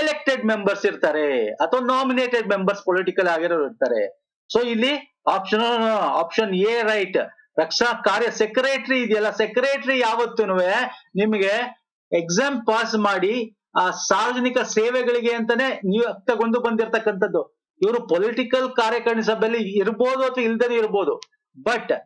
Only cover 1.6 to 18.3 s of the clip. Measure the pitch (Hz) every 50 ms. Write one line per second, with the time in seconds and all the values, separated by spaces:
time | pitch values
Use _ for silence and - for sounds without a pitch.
1.6 | - - 247 254 247 240 262 262 269 254 254 247 254 240 240 233 214 196 202 190
2.6 | 190 190 196 - - 190 180 185 185 180 180 - 190 175 165 160 165 170 175 160
3.6 | 143 127 117 - 135 123 120 110 104 95 - _ _ _ _ _ _ - - 220
4.6 | 247 240 233 214 240 269 294 277 269 _ _ _ - - 170 185 190 190 208 214
5.6 | 233 233 240 226 226 220 220 208 175 147 139 151 165 165 - - 220 202 185 180
6.6 | 196 220 233 233 220 214 214 208 190 185 190 151 - - - _ _ _ - -
7.6 | 160 160 - - 233 240 233 226 - 208 190 214 240 220 - - 220 208 214 254
8.6 | 254 269 269 254 220 247 262 254 247 202 214 214 214 214 208 214 220 208 214 247
9.6 | 262 277 277 269 226 247 269 254 240 226 233 240 240 220 - 220 214 196 185 185
10.6 | 180 180 202 240 254 - - - - _ - 185 208 220 214 202 196 196 208 233
11.6 | 247 240 - _ _ _ _ _ _ - - 170 165 165 170 202 269 285 277 226
12.6 | - - 220 220 226 220 220 214 202 202 196 185 180 202 233 254 226 220 _ _
13.6 | _ _ - 175 180 180 175 - - - 196 190 220 240 247 254 247 254 247 254
14.6 | 220 - - 214 214 240 247 254 240 233 240 240 226 233 233 233 226 226 240 233
15.6 | 269 262 226 - 202 185 190 226 240 226 - - - - 233 208 226 226 226 240
16.6 | - 233 226 214 226 - - 214 - 214 202 185 214 190 165 165 139 - _ _
17.6 | _ _ _ - 180 208 240 240 233 - 160 175 202 233